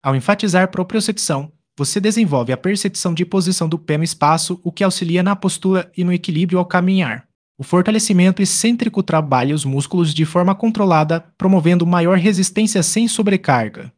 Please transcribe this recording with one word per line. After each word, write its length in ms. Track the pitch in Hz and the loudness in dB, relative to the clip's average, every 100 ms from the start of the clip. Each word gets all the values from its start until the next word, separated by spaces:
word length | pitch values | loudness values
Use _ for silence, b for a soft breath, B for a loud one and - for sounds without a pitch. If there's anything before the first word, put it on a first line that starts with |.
Ao 140 | 139 135 | 0 -2
enfatizar 540 | - 202 208 180 185 | 0 -2 2 2 0
propriocepção, 800 | 185 185 220 214 214 - 139 151 _ _ - | -2 -4 -2 -2 -4 -4 -4 -6 _ _ -6
você 240 | 143 208 | -4 0
desenvolve 500 | 202 220 202 139 120 | 0 2 2 0 0
a 60 | 127 | -2
percepção 560 | 180 196 196 - 180 | -2 -2 -4 -4 -4
de 140 | 165 180 | -2 -2
posição 420 | 190 175 185 160 | 0 0 -2 -2
do 100 | 165 | -4
pé 200 | 165 151 | -2 -2
no 60 | |
espaço, 540 | 160 - 156 160 - 180 | -2 0 0 2 -2 -6
o 80 | 175 | -8
que 100 | - | 0
auxilia 400 | 196 - 170 175 | -2 0 -2 0
na 140 | 185 202 | 0 0
postura 560 | 190 - 190 185 175 | -2 -2 0 0 -2
e 80 | - | -4
no 80 | 175 | -2
equilíbrio 480 | 180 180 156 180 180 | 0 -2 -2 0 0
ao 60 | |
caminhar. 640 | 180 180 185 190 147 113 _ _ _ - | 0 0 2 0 0 -6 _ _ _ -16
O 40 | |
fortalecimento 760 | 135 180 180 214 220 185 185 185 | 0 2 2 0 2 4 4 4
excêntrico 640 | 190 - 226 233 233 202 | 0 0 0 0 -2 -2
trabalha 520 | 185 160 151 127 131 | 0 0 2 0 0
os 120 | 151 139 | -2 -2
músculos 480 | 135 - 180 165 | -2 -2 0 0
de 100 | 156 | 0
forma 300 | 156 175 180 | 0 2 0
controlada, 680 | 196 226 220 196 160 151 165 - _ | 0 -2 0 2 2 2 -2 -6 _
promovendo 500 | 185 190 160 180 170 | 2 2 4 2 2
maior 300 | 175 170 185 | 2 2 2
resistência 680 | 185 190 185 - 220 202 | 2 0 -2 0 0 0
sem 240 | 160 220 233 | 0 0 0
sobrecarga. 840 | - 202 190 180 123 107 - - | 0 0 0 2 0 0 -10 -18